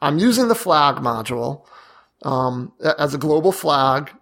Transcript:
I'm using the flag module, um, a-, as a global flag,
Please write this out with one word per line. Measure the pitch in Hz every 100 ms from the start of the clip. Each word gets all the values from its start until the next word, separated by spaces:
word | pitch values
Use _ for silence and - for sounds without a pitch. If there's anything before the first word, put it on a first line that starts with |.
I'm | 147 151
using | 226 240 240
the |
flag | 226 185 156 143 127
module, | 127 117 110 120 120 143 - - - - _ _
um, | 139 131 127 123 123 -
a-, | 156 151
as | 147
a | 139
global | 151 151 180
flag, | 185 160 143 135 135 151 -